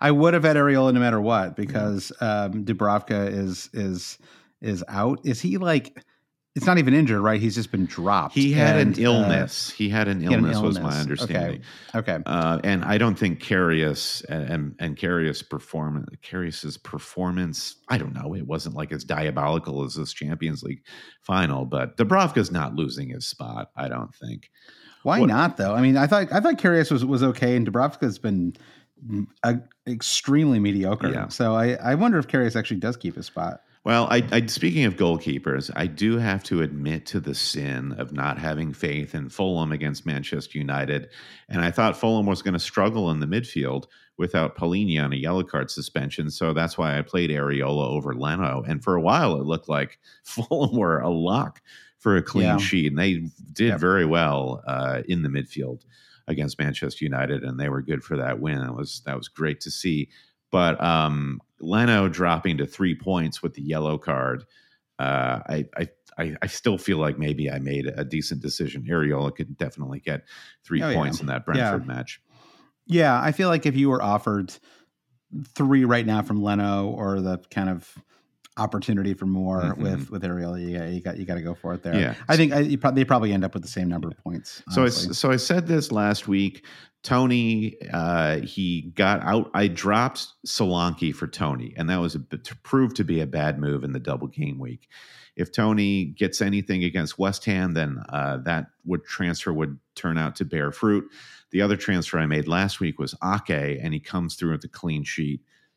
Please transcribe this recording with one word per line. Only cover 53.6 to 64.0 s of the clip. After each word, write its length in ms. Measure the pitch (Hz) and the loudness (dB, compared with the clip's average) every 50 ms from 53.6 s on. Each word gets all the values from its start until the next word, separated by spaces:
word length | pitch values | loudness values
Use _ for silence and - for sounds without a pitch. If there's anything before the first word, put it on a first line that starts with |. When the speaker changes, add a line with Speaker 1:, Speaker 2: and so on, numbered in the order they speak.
| 113 117 | 2 2
Speaker 1:
Yep. 100 | 107 80 | 2 4
Speaker 2:
very 240 | 87 90 95 95 85 | 4 4 6 6 4
well, 580 | 76 82 85 82 76 71 69 65 65 64 - - | 4 4 4 4 4 2 0 0 -2 -4 -6 -6
uh, 380 | 65 65 65 67 65 65 62 - - | -4 -4 -2 -2 -2 -2 -2 -2 -2
in 140 | 92 85 78 | 0 0 0
the 60 | 71 | 0
midfield 540 | 67 69 65 - - - 65 64 62 60 _ _ _ _ _ _ _ _ _ - | -2 -2 -4 -6 -6 -6 -6 -6 -6 -10 _ _ _ _ _ _ _ _ _ -6
against 280 | 76 71 73 71 - - | -4 -2 -2 -4 -4 -2
Manchester 460 | 73 73 69 - 76 69 - - 76 | -4 -4 -2 -4 -6 -8 -6 -4 -4
United, 380 | 73 67 65 67 67 71 65 60 | -4 -2 -2 -2 -2 -2 -2 -2
and 160 | 65 64 64 | -4 -4 -4
they 100 | 73 71 | -4 -4
were 140 | 67 69 67 | -4 -4 -4
good 220 | 73 78 65 - | -4 -4 -6 -4
for 120 | - 80 | -4 -4
that 220 | 69 64 64 64 58 | -4 -2 -4 -4 -4
win. 180 | 71 78 73 67 | -2 -4 -4 -4
That 160 | 65 64 60 | -4 -6 -6
was, 260 | 60 73 - - - - | -8 -8 -10 -10 -12 -10
that 100 | 67 67 | -8 -10
was 100 | 65 62 | -8 -10
great 340 | - _ - 80 78 73 - - | -12 _ -4 -4 -4 -4 -4 -8
to 100 | 80 76 | -10 -10
see. 360 | - - 92 80 73 76 - _ - _ _ _ _ _ - - | -6 -2 -2 -2 -2 -2 -6 _ -20 _ _ _ _ _ -2 2
But, 280 | 92 90 85 78 - - | 2 4 4 2 0 0
um, 580 | 85 82 80 78 76 73 73 71 69 65 62 - _ _ - | 2 2 2 2 0 0 -2 -4 -4 -6 -8 -12 _ _ -12
Leno 480 | - 80 98 110 120 120 113 101 98 92 | -6 0 2 4 4 6 6 4 4 2
dropping 480 | 78 87 90 85 82 82 - 95 82 71 | 2 2 2 2 2 2 2 0 0 0
to 80 | 71 | -2
three 280 | - - - 95 87 78 | -4 -2 -2 0 0 0
points 440 | - - 92 95 87 80 78 - - | 0 -2 0 0 0 0 -2 -4 -6
with 140 | - 82 - | -8 -8 -8
the 80 | 73 71 | -6 -6
yellow 340 | 73 80 78 78 76 78 | -4 -2 -2 0 -2 -2
card, 460 | 76 | -4